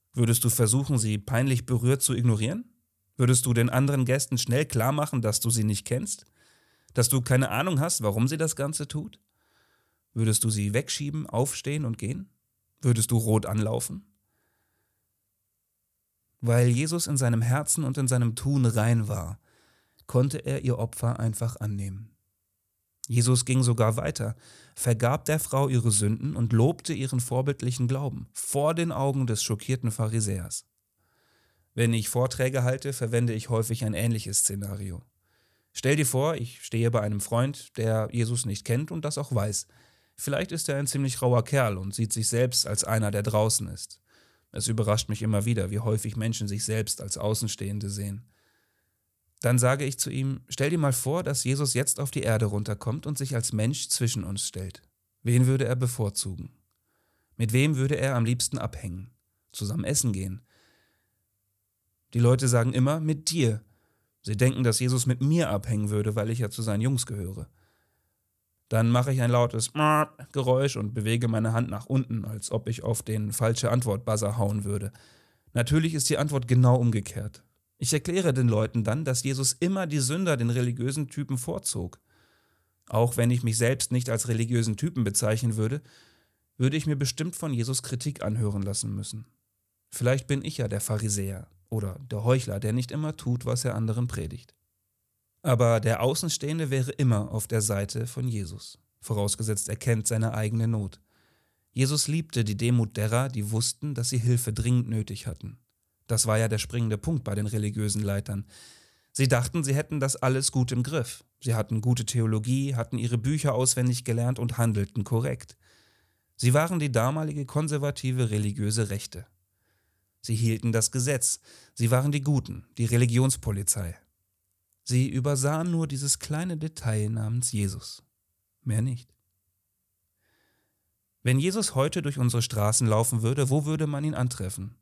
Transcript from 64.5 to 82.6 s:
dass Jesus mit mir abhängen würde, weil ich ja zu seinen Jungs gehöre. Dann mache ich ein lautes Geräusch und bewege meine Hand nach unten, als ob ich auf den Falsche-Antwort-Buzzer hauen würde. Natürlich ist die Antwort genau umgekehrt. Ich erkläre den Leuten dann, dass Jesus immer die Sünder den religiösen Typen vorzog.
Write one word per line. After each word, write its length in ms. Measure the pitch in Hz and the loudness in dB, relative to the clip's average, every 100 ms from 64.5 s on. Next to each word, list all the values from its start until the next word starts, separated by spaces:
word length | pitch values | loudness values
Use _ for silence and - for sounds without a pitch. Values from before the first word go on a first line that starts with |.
| 131 | 4
dass 160 | 120 110 | 2 2
Jesus 280 | 127 127 123 | 2 2 2
mit 160 | 123 | 2
mir 260 | 139 165 160 | 2 2 2
abhängen 400 | 101 - 107 104 | -2 0 -2 0
würde, 260 | 104 107 | 0 0
weil 160 | 107 107 | 0 -2
ich 80 | 117 | -2
ja 120 | 107 | -4
zu 120 | - | -4
seinen 200 | 110 104 | -2 0
Jungs 240 | 123 131 - | 2 0 -2
gehöre. 420 | 101 90 98 - _ _ _ _ _ _ _ _ _ _ _ _ | -6 -6 -8 -14 _ _ _ _ _ _ _ _ _ _ _ _
Dann 220 | 113 113 | 2 4
mache 220 | 123 131 | 4 2
ich 80 | 131 | 0
ein 100 | 120 | 2
lautes 420 | 123 120 113 113 147 151 151 151 - 139 | 4 2 0 -4 2 4 4 2 -6 -6
Geräusch 440 | 139 127 127 139 110 | -2 2 4 2 0
und 180 | 104 | -4
bewege 340 | 113 104 117 117 | -2 0 2 2
meine 240 | 110 110 | 2 2
Hand 160 | 113 120 | 0 -2
nach 180 | 104 - | -6 0
unten, 380 | 135 127 113 | 0 0 -4
als 280 | 107 107 - | -4 -8 -4
ob 160 | 113 117 | -4 -4
ich 160 | 117 | -4
auf 180 | - 110 | -2 -2
den 300 | - 110 104 | -2 -4 -2
Falsche-Antwort-Buzzer 1080 | - 113 117 110 123 123 101 110 107 104 113 | 0 0 2 2 2 2 -2 0 0 0 0
hauen 260 | 101 104 | 0 -2
würde. 280 | 101 101 98 - - _ _ _ _ | -4 -4 -6 -12 -20 _ _ _ _
Natürlich 400 | 123 120 151 160 | -2 2 2 2
ist 160 | 156 - | -2 0
die 80 | 147 | 0
Antwort 320 | 143 139 120 | 0 -2 4
genau 280 | 123 123 127 | 6 8 6
umgekehrt. 680 | 120 107 101 - 107 - _ _ _ _ | 4 2 -2 -8 -10 -12 _ _ _ _
Ich 160 | 120 | -2
erkläre 400 | 151 160 180 175 | 0 0 2 2
den 160 | 131 123 | 4 4
Leuten 340 | 107 113 120 | 4 2 0
dann, 200 | 107 127 | 0 0
dass 200 | 147 123 | -2 -2
Jesus 300 | 135 135 131 | -2 -2 -2
immer 320 | - 175 196 175 | 0 0 0 0
die 120 | 147 | 0
Sünder 400 | 127 160 180 139 | 0 0 0 2
den 100 | 117 | 2
religiösen 600 | 120 123 120 123 143 135 | 2 0 -2 -2 -2 -6
Typen 280 | - 135 131 | -6 -4 -4
vorzog. 640 | 170 185 - - 87 - _ _ _ _ _ _ | -4 -6 -4 -4 -6 -10 _ _ _ _ _ _